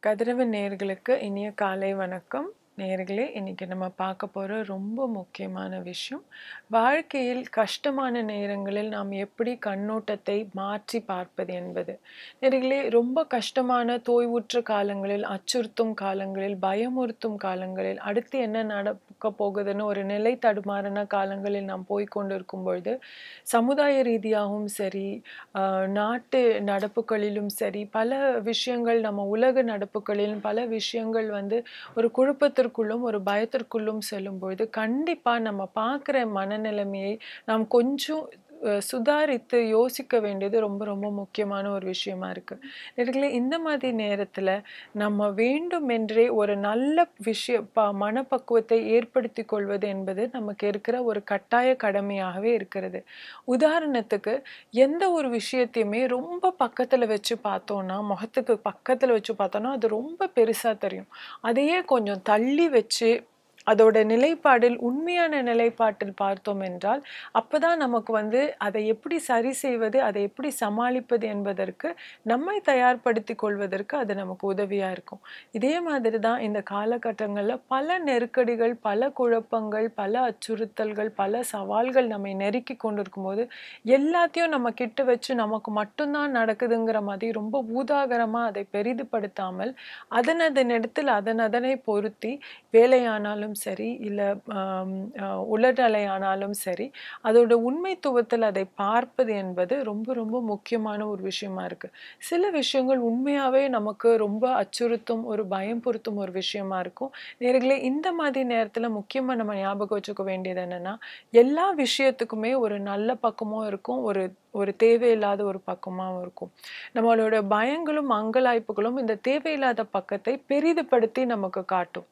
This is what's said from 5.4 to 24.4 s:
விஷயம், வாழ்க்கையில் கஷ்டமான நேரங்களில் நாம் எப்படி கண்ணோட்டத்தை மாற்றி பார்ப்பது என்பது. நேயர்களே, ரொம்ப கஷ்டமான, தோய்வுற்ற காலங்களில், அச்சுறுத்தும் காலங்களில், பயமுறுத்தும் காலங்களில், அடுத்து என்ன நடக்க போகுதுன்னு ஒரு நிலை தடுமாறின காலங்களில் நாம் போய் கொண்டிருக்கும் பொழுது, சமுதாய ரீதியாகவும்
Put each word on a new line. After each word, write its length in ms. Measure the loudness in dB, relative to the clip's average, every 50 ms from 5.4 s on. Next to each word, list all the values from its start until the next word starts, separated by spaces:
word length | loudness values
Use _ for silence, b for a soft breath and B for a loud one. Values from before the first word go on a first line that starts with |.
| -10 -8 -8 -8 -8 -8 -8 -10
விஷயம், 460 | -10 -10 -10 -10 -10 -10 -10 -12 -14 _ B B B B B B B
வாழ்க்கையில் 840 | _ 2 2 4 4 2 2 -2 _ -4 -2 -2 0 -2 -4 -6 -4
கஷ்டமான 760 | 0 0 0 0 -2 -4 -4 -2 -2 0 -2 -2 -2 -2 -2
நேரங்களில் 680 | -4 -4 -4 -4 -4 -4 -4 -4 -4 -4 -4 -4 -4
நாம் 220 | -6 -6 -6 -6
எப்படி 480 | -6 -6 -6 -8 _ -4 -4 -4 -4 -4 -4
கண்ணோட்டத்தை 800 | -6 -4 -4 -4 -4 -4 -4 -4 -4 -6 -4 _ -2 -2 -2 -4 -4 -8
மாற்றி 480 | -6 -6 -4 -6 -6 -8 -6 -6 -6
பார்ப்பது 540 | -4 -4 -6 -6 -6 -8 _ -8 -6 -6 -6
என்பது. 460 | -8 -8 -6 -6 -6 -6 -6 -10 -14 B B B B B B B B
நேயர்களே, 500 | 2 2 4 4 2 2 0 0 0 4
ரொம்ப 340 | 4 4 4 4 2 0 0
கஷ்டமான, 720 | 0 -2 -2 -2 -2 -2 0 0 2 2 2 2 0 0
தோய்வுற்ற 680 | -2 0 2 2 4 4 2 0 -2 -2 0 -2 -2 0
காலங்களில், 600 | 0 0 0 0 0 -2 -4 -2 -2 -2 -2 -2
அச்சுறுத்தும் 680 | -4 -6 -8 _ -2 -2 -2 -2 -4 -2 -2 -2 -2 -2
காலங்களில், 640 | -4 -4 -4 -2 -2 -4 -6 -6 -4 -4 -4 -4 -2 -2
பயமுறுத்தும் 720 | 0 0 0 -2 -2 -2 -2 -2 -4 -4 _ -6 -6 -6
காலங்களில், 600 | -4 -4 -6 -4 -4 -6 -8 -6 -4 -4 -4 -4 -4
அடுத்து 400 | -6 -2 -2 -2 -4 -2 -4 -2
என்ன 240 | -2 -2 -2 -2 -2
நடக்க 680 | -2 -4 -2 -2 -4 -4 -6 _ _ -20 _ -6 -6 -2 0
போகுதுன்னு 440 | -2 -2 0 -2 -2 -2 -2 -2 -2
ஒரு 220 | -2 -2 -2 -2
நிலை 340 | -4 -2 0 2 0 0 2 2
தடுமாறின 640 | 2 2 2 -2 -4 -4 -4 -4 -4 -4 -4 -4
காலங்களில் 580 | -2 -2 -2 -2 -2 -4 -6 -4 -4 -4 -4 -4
நாம் 200 | -6 -8 -10 -6
போய் 180 | _ -4 -4 -4
கொண்டிருக்கும் 580 | -4 -6 -6 -4 -4 -4 -6 -8 -10 -10 -6 -4
பொழுது, 380 | -2 -2 -2 -2 -4 -6 -6 B B B B B B B B B
சமுதாய 600 | 0 2 2 4 4 2 2 4 4 4 4 4
ரீதியாகவும் 680 | 2 2 0 0 0 0 0